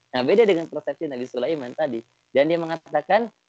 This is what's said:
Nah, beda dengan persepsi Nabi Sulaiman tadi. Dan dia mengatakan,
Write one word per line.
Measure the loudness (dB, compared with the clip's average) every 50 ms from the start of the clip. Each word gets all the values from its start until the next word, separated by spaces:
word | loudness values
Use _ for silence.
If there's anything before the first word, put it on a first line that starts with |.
| _ _ -4
Nah, | -2
beda | 2 2 4 4 6
dengan | 4 4 0 0 -6
persepsi | -8 -8 -8 -8 -8 -6 -6 -8
Nabi | -6 -8 -8
Sulaiman | -6 -6 -4 -2 -2 -2 -4 -6 -8 -6
tadi. | -4 -4 -2 -4 -6 -10 _ _ _ _ _
Dan | 2 2 2 2 2
dia | -2
mengatakan, | -2 -4 -6 -8 _ -4 -4 -4 0 2 2 2 2 0 -10 _ _